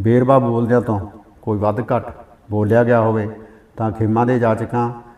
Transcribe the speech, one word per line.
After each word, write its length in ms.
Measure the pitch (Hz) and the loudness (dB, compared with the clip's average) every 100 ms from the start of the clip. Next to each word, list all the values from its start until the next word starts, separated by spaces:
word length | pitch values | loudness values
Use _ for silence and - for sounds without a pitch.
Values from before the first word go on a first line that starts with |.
ਵੇਰਵਾ 380 | 110 123 123 135 | 2 4 4 2
ਬੋਲਦਿਆਂ 420 | 120 117 117 120 | 2 0 0 0
ਤੋਂ 200 | 113 101 101 - - _ | 0 -4 -6 -16 -20 _
ਕੋਈ 160 | 110 104 | -6 -2
ਵੱਧ 220 | 104 110 | -2 -2
ਘੱਟ 240 | 117 117 - - - - - | -2 -4 -6 -14 -20 -20 -6
ਬੋਲਿਆ 340 | 107 104 117 | -2 2 4
ਗਿਆ 160 | 120 120 | 4 2
ਹੋਵੇ 280 | 113 110 104 - - - _ - | 2 0 -4 -10 -18 -20 _ -6
ਤਾਂ 140 | 110 | -6
ਖਿਮਾ 340 | - 107 113 | -2 -2 0
ਦੇ 140 | 123 123 | 0 2
ਜਾਚਕਾਂ। 540 | 113 110 113 120 120 123 - | 0 -2 -2 -4 -4 -6 -18